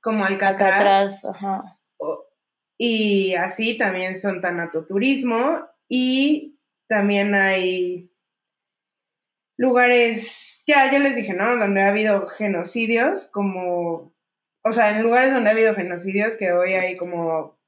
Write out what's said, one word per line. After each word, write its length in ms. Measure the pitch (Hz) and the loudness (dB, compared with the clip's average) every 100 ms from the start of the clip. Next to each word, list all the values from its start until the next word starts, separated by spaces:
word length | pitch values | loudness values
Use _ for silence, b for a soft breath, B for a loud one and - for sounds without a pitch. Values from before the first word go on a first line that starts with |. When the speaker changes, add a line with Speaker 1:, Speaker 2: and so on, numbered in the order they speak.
Speaker 1:
como 240 | 220 220 190 | -2 -2 -2
Alcatraz. 960 | 196 196 196 196 190 202 196 196 196 | 0 0 4 2 4 4 4 2 -4
Speaker 2:
Alcatraz, 20 | - | -12
ajá. 540 | 196 196 190 190 _ _ _ | -8 -6 -6 -8 _ _ _
Speaker 1:
O, 280 | 151 170 - _ _ _ _ _ | -10 -10 -12 _ _ _ _ _
y 560 | 233 220 208 202 190 180 | -2 0 2 2 0 -2
así 420 | 185 - 220 226 | -4 -4 -4 0
también 400 | 214 185 185 190 | -2 -2 -6 -4
son 240 | 202 185 | -6 -4
tanatoturismo. 1200 | 180 175 170 160 160 196 254 269 247 226 262 320 - _ _ | -4 -4 -6 -8 -4 -2 0 0 0 0 0 -2 -6 _ _
Y 720 | 254 254 262 285 302 - _ _ _ _ | -2 0 0 2 0 -4 _ _ _ _
también 460 | 214 202 202 208 | 0 2 0 2
hay 760 | 202 196 190 185 185 180 180 180 _ _ _ _ _ _ _ _ _ _ _ _ _ _ - | 2 2 0 -2 -2 -4 -6 -14 _ _ _ _ _ _ _ _ _ _ _ _ _ _ -2
lugares, 1040 | 254 247 247 247 233 220 - - - - - | 2 4 4 4 2 -2 -10 -14 -18 -12 2
ya, 240 | 285 269 | 4 4
ya 80 | 277 | 4
les 160 | 277 240 | 2 -2
dije, 180 | 202 | -6
¿no? 220 | 185 214 240 | -2 0 0
Donde 260 | 202 196 | 0 2
ha 60 | 196 | 2
habido 380 | 208 214 196 196 | 2 2 0 -2
genocidios, 1000 | - 208 180 170 233 226 233 269 381 - | -6 -4 -4 -4 -4 0 2 0 -2 -8
como, 800 | 202 196 185 180 175 170 165 - _ _ _ _ _ | -4 -4 -4 -4 -4 -4 -6 -10 _ _ _ _ _
o 100 | 226 | -4
sea, 220 | 226 214 214 | 2 2 2
en 60 | |
lugares 300 | 226 240 262 | 2 4 4
donde 160 | 269 214 | 2 2
ha 40 | |
habido 200 | 220 220 | 4 2
genocidios, 640 | 202 180 175 185 190 214 220 | 2 -4 -6 -4 -2 -2 -2
que 140 | 190 | -2
hoy 220 | 175 180 | 0 2
hay 220 | 190 185 180 | 0 -2 -6
como 600 | 175 175 165 160 151 _ | -8 -6 -4 -4 -6 _